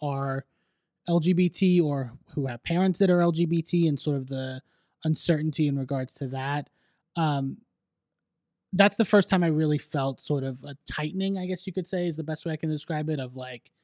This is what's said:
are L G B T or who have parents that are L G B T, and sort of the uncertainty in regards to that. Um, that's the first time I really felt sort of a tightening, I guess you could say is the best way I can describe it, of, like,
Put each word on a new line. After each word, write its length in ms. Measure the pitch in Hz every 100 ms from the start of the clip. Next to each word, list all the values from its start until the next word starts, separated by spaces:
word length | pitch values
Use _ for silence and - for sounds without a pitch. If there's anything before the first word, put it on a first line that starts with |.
are 420 | 147 139 139 135 - _ _ _ _ _ -
L 120 | 170
G 120 | 160
B 160 | 180 180
T 320 | - 185 180
or 320 | 151 139 123 - _
who 120 | - 135
have 160 | 120
parents 360 | - 170 190 175
that 120 | 190
are 100 | 175
L 120 | 170
G 140 | 160 165
B 160 | 170
T, 240 | - 175 160
and 100 | 143
sort 180 | 156 139
of 120 | 131
the 320 | 135 131 131 _ _ _ _
uncertainty 640 | 156 156 - 156 156 147 147
in 120 | 139
regards 340 | 131 135 131
to 160 | - 131
that. 400 | 131 135 147 - _ _ _ _ 170
Um, 420 | 156 139 135 - _ _ _ _ _ _ _ _ _ _ -
that's 240 | 185 196 -
the 80 |
first 240 | 214 208 -
time 140 | 185
I 60 | 165
really 300 | 151 156 151
felt 420 | - 147 135 131
sort 240 | - 143
of 180 | 135 131
a 120 | 143 139 -
tightening, 520 | - 156 185 196 190
I 80 | 180
guess 200 | 175 -
you 60 |
could 160 | 185 175
say 180 | 180 175
is 100 | 156
the 80 |
best 200 | 151 156
way 80 | 165
I 40 | 156
can 120 | 160
describe 400 | 151 - 156 151
it, 100 | 147
of, 160 | 127
like, 380 | 127 127 123 _ _